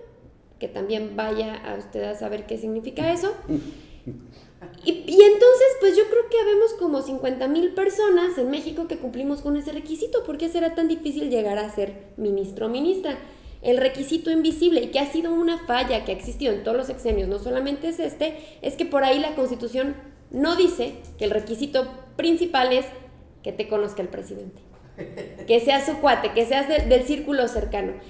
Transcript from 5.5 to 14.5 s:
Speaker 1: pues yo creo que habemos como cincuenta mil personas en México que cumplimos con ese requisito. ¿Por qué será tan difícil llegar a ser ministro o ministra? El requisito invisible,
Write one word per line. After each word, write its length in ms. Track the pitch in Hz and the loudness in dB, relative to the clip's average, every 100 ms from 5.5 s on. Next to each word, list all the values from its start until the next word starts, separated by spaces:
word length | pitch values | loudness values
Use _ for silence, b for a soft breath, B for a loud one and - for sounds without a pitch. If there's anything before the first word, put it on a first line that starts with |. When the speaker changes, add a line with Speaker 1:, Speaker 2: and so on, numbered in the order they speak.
| 508 523 523 | 8 6 6
Speaker 1:
pues 160 | 392 349 | 4 6
yo 80 | |
creo 240 | 427 453 466 | 4 2 2
que 80 | 466 | 2
habemos 320 | 415 415 440 | 4 4 4
como 280 | 440 349 285 | 2 0 0
cincuenta 440 | 262 262 254 254 262 | -2 -4 -4 -2 0
mil 260 | 311 359 | 0 0
personas 640 | 381 392 381 415 349 359 311 | 0 0 2 4 4 4 0
en 120 | 254 | -2
México 360 | 294 320 311 339 | -2 -6 -6 -6
que 80 | 254 | -6
cumplimos 440 | 247 240 277 285 | -8 -6 -4 -4
con 160 | 285 294 | -2 -4
ese 160 | 294 | -4
requisito. 520 | 294 311 320 466 480 | -10 -10 -6 -2 -2
¿Por 140 | - 277 | -4 -6
qué 100 | 330 | -4
será 260 | 339 330 | 0 -2
tan 140 | 330 320 | 0 -2
difícil 420 | 320 294 294 294 | -2 -4 -4 -2
llegar 280 | 240 208 208 | -2 -2 -4
a 100 | 214 | -4
ser 380 | 214 202 202 - - | -4 -6 -6 -18 -6
ministro 500 | 214 196 196 - 220 | -4 -2 -4 -6 -6
o 20 | |
ministra? 500 | 247 311 381 320 269 B B B B | -2 0 0 -2 -8 B B B B
El 140 | - 254 | 0 2
requisito 540 | 262 269 269 320 - | 2 0 -4 -2 0
invisible, 500 | 320 320 | 2 2